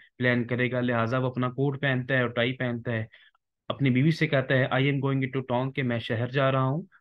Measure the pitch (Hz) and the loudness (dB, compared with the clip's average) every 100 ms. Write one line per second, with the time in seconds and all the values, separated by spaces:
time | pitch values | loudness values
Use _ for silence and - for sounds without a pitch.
0 | - - 123 123 117 123 123 123 123 117 | -16 -2 2 2 0 0 0 0 0 0
1 | 113 127 127 123 127 127 143 135 139 127 | 0 0 0 0 -2 0 -2 0 0 0
2 | 123 131 120 117 123 127 127 120 120 113 | 0 0 0 0 -2 -2 -4 -4 -4 -4
3 | 110 - - _ _ _ - - 135 123 | -6 -12 -20 _ _ _ -8 0 2 4
4 | 156 160 156 139 131 135 131 131 143 139 | 4 2 2 0 2 2 2 2 0 0
5 | 135 135 131 135 131 123 135 139 123 117 | 0 -2 -2 -4 -2 -2 -2 -2 -2 -2
6 | - 113 123 139 135 131 131 151 - _ | -2 -2 -2 0 2 2 0 -2 -6 _